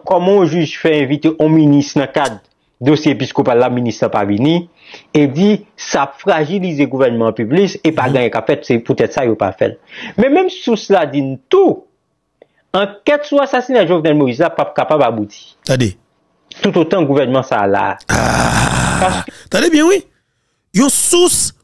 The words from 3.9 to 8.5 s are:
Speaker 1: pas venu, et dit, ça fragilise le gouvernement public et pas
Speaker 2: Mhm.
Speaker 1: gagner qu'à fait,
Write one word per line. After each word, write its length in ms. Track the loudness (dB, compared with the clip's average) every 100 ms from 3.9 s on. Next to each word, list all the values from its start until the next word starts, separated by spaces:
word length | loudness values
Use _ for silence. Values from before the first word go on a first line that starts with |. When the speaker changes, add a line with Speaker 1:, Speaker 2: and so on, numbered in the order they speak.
| -2 -2
Speaker 1:
pas 160 | -2 -2
venu, 420 | 0 2 0 -2 _ -20 -20 _
et 140 | 0 0
dit, 380 | 2 2 2 -2 -18
ça 360 | -6 -4 -4 -4
fragilise 580 | -2 -2 -2 -4 -4 -2
le 80 | -2
gouvernement 460 | 2 0 2 0
public 480 | -2 -2 0 0 0
et 100 | -2
pas 140 | 0 0
Speaker 2:
Mhm. 60 |
Speaker 1:
gagner 160 | 0 0
qu'à 140 | -2
fait, 160 | -2